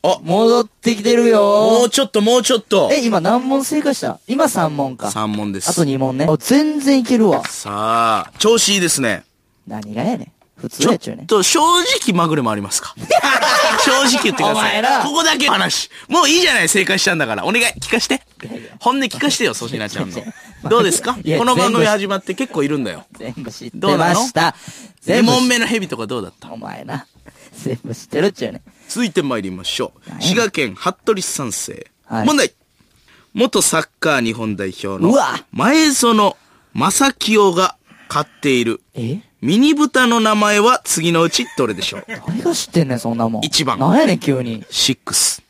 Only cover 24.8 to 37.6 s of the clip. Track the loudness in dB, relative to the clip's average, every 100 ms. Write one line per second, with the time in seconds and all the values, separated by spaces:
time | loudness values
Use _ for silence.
24.8 | -20 _ -2 2 4 4 2 0 0 -2
25.8 | -4 -8 -6 -6 -8 _ -18 -16 -14 -14
26.8 | -10 -12 -12 _ -20 _ -20 -10 -8 -8
27.8 | -10 -14 -6 0 0 -2 -10 -10 _ _
28.8 | -12 -4 -2 -2 -2 -4 -6 -8 -8 -6
29.8 | -8 _ -20 -6 -2 0 0 -2 -4 -4
30.8 | -6 -4 -2 -2 -4 -6 -6 -8 -10 -14
31.8 | -20 _ _ -2 0 0 -2 _ _ _
32.8 | _ _ _ _ _ -2 0 2 0 0
33.8 | -4 _ 0 0 0 -4 -6 -4 -6 -6
34.8 | -8 0 2 4 2 -4 -10 -2 2 4
35.8 | 4 2 2 4 2 0 _ _ _ -2
36.8 | 0 2 0 0 0 4 4 4